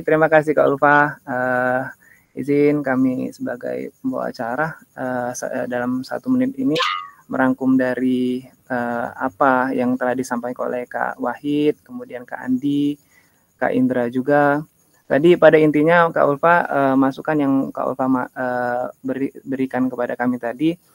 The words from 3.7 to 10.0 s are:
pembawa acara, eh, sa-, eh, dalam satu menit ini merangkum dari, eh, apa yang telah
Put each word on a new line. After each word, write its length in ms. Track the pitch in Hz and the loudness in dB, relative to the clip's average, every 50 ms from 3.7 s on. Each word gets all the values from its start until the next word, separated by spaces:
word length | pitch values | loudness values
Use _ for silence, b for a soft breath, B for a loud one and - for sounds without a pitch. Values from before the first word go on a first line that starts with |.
| 123 127 131 - - _ | -6 -8 -8 -10 -12 _
pembawa 320 | - 131 131 127 123 120 | -6 -6 -4 -4 -6 -6
acara, 480 | - - 117 113 123 143 156 165 - - - _ _ | -6 -6 -6 -4 -4 -4 -4 -4 -6 -12 -20 _ _
eh, 360 | - 131 127 127 123 123 123 123 | -10 -6 -6 -4 -4 -4 -6 -6
sa-, 160 | - - - | -8 -8 -8
eh, 160 | 127 127 123 | -6 -6 -6
dalam 320 | - 127 123 123 123 127 127 | -4 -4 -4 -4 -4 -4 -6
satu 300 | 131 - 127 - - 127 | -6 -6 -8 -6 -2 -2
menit 240 | 127 127 127 131 - | 0 0 0 -2 -2
ini 240 | 269 262 269 302 508 B B B B B B B B B | -4 -2 -2 -2 -2 B B B B B B B B B
merangkum 480 | - - 131 131 131 131 - 135 131 131 | -6 -2 0 0 0 0 0 2 2 2
dari, 680 | 131 127 127 127 127 127 127 127 123 127 123 127 127 127 - _ _ _ - | 2 2 0 -2 -2 0 0 0 0 -2 -2 -4 -6 -8 -14 _ _ _ -6
eh, 360 | 131 120 120 120 120 120 127 - - - | -4 -4 -2 -4 -4 -6 -6 -8 -6 -6
apa 560 | 123 131 - - 151 135 131 127 127 131 131 | -6 -6 -2 0 2 2 4 2 0 0 -2
yang 240 | 127 123 123 127 | -2 -2 -2 -2
telah 160 | 127 | -2